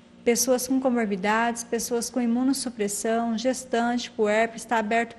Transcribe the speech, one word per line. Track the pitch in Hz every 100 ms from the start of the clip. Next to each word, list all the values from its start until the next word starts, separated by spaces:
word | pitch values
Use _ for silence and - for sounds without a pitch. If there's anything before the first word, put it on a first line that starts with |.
| - -
pessoas | - 233 - 247 254
com | 262
comorbidades, | 262 240 220 202 208 220 233 233
pessoas | - 233 226 240 226
com | 254
imunossupressão, | 240 233 262 269 247 226 202 202 226 226 233 220
gestante, | 262 254 - 233 233 247 -
puérpera, | - 214 214 233 226
está | - 233
aberto | 208 233 233